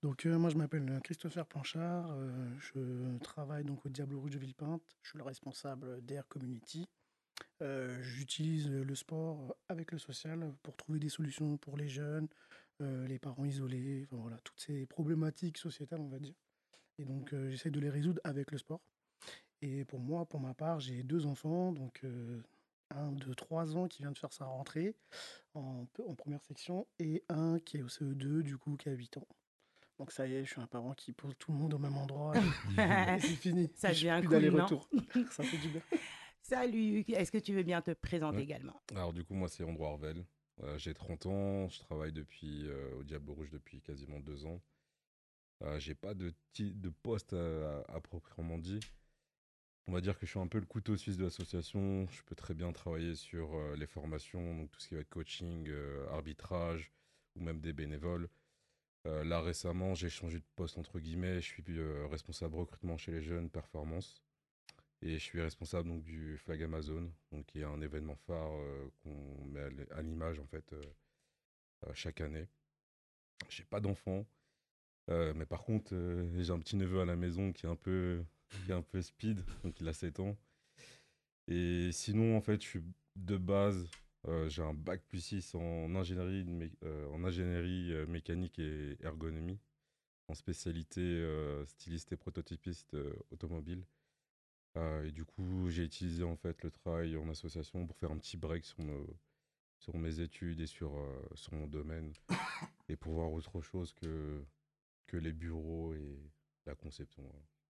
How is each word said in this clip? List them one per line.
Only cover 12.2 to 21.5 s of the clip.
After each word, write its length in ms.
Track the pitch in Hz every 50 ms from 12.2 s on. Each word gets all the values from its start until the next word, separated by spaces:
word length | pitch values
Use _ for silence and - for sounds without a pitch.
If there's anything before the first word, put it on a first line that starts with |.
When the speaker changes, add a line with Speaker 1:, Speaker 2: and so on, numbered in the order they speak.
| 156 151 - - - - - - - _ _ _
Speaker 1:
euh, 240 | 147 139 135 127 127
les 140 | 131 135 127
parents 260 | - 147 123 131 139
isolés, 600 | 143 139 139 135 127 131 127 127 139 139 135 139 139
enfin, 120 | 131 120
voilà, 200 | 113 117 113 113 _
toutes 160 | - - -
ces 280 | - - 147 139 135 127
problématiques 720 | - - 160 151 165 156 160 156 151 - - 175 156 -
sociétales, 420 | - 170 139 - 147 135 170 160
on 80 | 151 139
va 80 | 131 135
dire. 180 | 147 135 - _ _ _ _ _ _ _ _ - _ _ _ -
Et 80 | 147
donc, 260 | 131 135 135 131 143 147
euh, 180 | 139 135 135
j'essaie 180 | 131 127 - 165
de 100 | 143 147
les 120 | 143 147
résoudre 300 | 135 143 147 170 180 - -
avec 260 | 175 143 139 139 -
le 80 | 147 135
sport. 240 | - _ 156 165 _ _ _ _ _ _ _ _ - - - - - _ _ _
Et 240 | - 143 131 139 139
pour 140 | 131 - 127
moi, 260 | 123 127 156 170 170
pour 140 | 160 - 151
ma 160 | 135 131 127
part, 240 | - 151 160 170 156
j'ai 240 | 135 127 127 123 127
deux 240 | 127 151 170 156 147
enfants, 460 | 143 - - 156